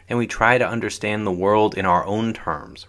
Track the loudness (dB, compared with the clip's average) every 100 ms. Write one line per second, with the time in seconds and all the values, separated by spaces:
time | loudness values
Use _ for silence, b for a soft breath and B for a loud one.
0 | b -4 -2 2 4 4 2 -2 -6 -4
1 | -4 -2 -2 0 2 4 2 2 2 2
2 | 2 -2 -2 -4 -6 -8 -10 -20